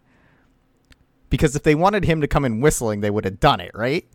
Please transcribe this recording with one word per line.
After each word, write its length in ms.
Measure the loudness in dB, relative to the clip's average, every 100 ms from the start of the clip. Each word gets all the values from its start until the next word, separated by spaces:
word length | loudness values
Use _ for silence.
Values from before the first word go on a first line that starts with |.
| _ _ _ _ _ _ _ _ _ _ _ _ -6
Because 260 | 0 0 0
if 80 |
they 120 | 0 2
wanted 300 | 2 0 0
him 160 | 0
to 60 | 0
come 180 | 0 0
in 160 | 2
whistling, 400 | 2 2 -4 -2
they 80 | -2
would 160 | -2 -4
have 140 | 0
done 200 | 0 0
it, 120 | -6
right? 320 | -6 -4 -4 _